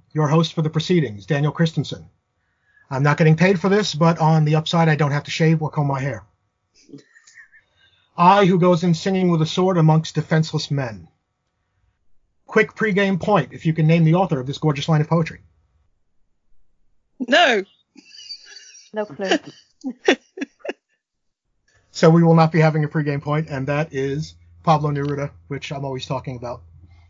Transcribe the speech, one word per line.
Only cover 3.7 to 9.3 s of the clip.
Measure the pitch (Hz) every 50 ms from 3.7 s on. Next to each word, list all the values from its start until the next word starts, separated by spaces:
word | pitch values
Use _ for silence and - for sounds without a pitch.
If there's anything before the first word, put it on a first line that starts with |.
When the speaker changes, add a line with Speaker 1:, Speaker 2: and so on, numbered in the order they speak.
| 196 208 202 - -
Speaker 1:
but | 147 170 165 170 -
on | 156 156 160 156 151
the | 151 156
upside, | 156 160 - - 170 165 160
I | 151
don't | 139 156 139
have | 143 147 143
to | -
shave | - - 165 160 165 160
or | 160 143
comb | - 156 143 143
my | 139 131
hair. | 135 139 120 101 - - _ _ _ _ _ _ _ _ _ _ _ - 143 143 - _ _ _ _ - _ - - _ _ _ _ _ _ _ _ _ _ _ _ _ _ -
I, | 143 180 196 202 202
who | 175 196 175
goes | 180 180 180 165 180
in | 180 165
singing | 160 - 196 190 185 185
with | 175